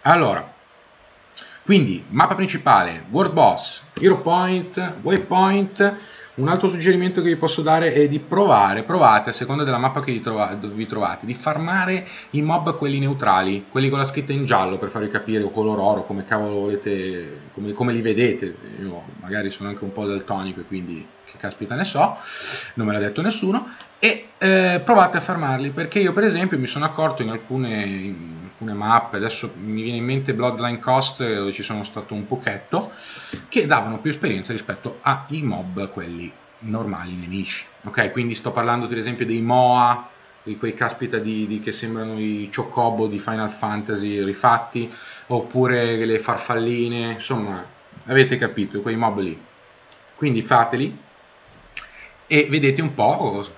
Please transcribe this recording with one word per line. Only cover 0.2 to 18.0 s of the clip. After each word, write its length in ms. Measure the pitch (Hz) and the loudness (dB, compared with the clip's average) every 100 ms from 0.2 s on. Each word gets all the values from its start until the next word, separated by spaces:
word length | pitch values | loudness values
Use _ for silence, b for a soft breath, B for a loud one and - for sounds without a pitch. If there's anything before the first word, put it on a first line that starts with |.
| 135 90 - - _ _ _ _ - _ _ - B B - | 4 0 -6 -18 _ _ _ _ -20 _ _ -16 B B 4
quindi 380 | 196 123 90 - | 6 6 -2 -4
mappa 260 | 104 180 185 | 2 4 4
principale, 720 | 190 170 - 107 87 82 82 | -2 0 6 6 6 -2 -4
world 220 | 127 180 | 0 2
boss, 500 | 160 117 - - - - - | 6 6 4 -4 -10 -12 2
hero 200 | 185 190 | 4 4
point, 800 | 165 175 185 185 170 - 180 160 | 4 2 2 0 -2 -6 -6 -6
waypoint. 920 | - 190 190 185 190 196 196 - 202 208 B B B | 0 0 2 4 6 4 0 2 2 2 B B B
Un 120 | - 139 | -2 2
altro 220 | 180 190 | 4 2
suggerimento 540 | 175 165 180 180 180 | 2 4 4 4 2
che 40 | 170 | 2
vi 80 | |
posso 260 | 160 160 - | 2 0 0
dare 320 | 156 156 165 | 2 4 4
è 140 | 143 147 | 4 4
di 140 | 147 | 2
provare, 640 | - 185 202 113 98 101 | 0 2 6 6 6 2
provate 460 | 110 185 131 107 104 | 0 6 8 6 4
a 20 | |
seconda 320 | - 123 139 | -6 -4 -2
della 140 | 143 123 | 0 2
mappa 220 | 127 139 | 0 0
che 120 | 135 | -2
vi 80 | 117 | -4
trova-, 340 | 113 110 101 | -2 -2 -2
dove 200 | 101 104 | -2 -8
vi 120 | 104 110 | -8 -6
trovate, 400 | 107 95 - 113 | -2 -4 -4 -8
di 80 | |
farmare 720 | 123 - 156 165 190 185 190 185 B B | -6 -4 -2 -2 -2 0 -2 -6 B B
i 120 | 143 | -2
mob 340 | 151 170 160 165 | 0 0 0 -2
quelli 240 | 143 139 | -2 0
neutrali, 680 | 139 135 117 92 95 98 - | 0 0 4 4 4 -2 -2
quelli 200 | 135 135 | 0 2
con 100 | 139 | 2
la 60 | |
scritta 280 | 135 - 139 | -2 -4 -4
in 140 | 139 131 | -2 2
giallo, 320 | 113 92 95 | 2 2 -2
per 120 | 98 | -6
farvi 180 | 113 104 | -4 -4
capire, 340 | 107 104 110 | -4 -2 -2
o 80 | 101 | 0
color 300 | 110 107 104 | 0 0 2
oro, 240 | 98 101 | 2 0
come 200 | 90 98 | -2 -8
cavolo 360 | 95 107 107 101 | -4 -2 -2 -2
volete, 800 | 101 101 107 98 92 90 80 71 - | -2 -2 -2 -4 -4 -6 -10 -14 -16
come, 200 | - 104 | -10 -8
come 200 | 101 123 | -2 0
li 80 | 117 | 0